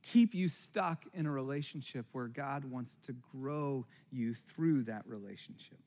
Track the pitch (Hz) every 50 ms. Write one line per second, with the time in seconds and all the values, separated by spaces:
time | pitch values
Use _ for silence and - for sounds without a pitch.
0 | - - - 240 233 220 - 180 185 170 - - - - - 208 190 170 165 160
1 | - - - 185 156 151 143 139 131 135 139 147 143 - - 156 123 - - 127
2 | 113 - - 131 123 117 120 147 139 139 139 143 139 131 127 127 120 117 - -
3 | - - 127 123 - - - 131 131 139 147 151 147 143 139 131 117 - - -
4 | - _ - 127 117 117 117 117 - - - - 160 165 156 135 117 113 110 104
5 | - - 113 104 101 98 98 - - - - - - - - - -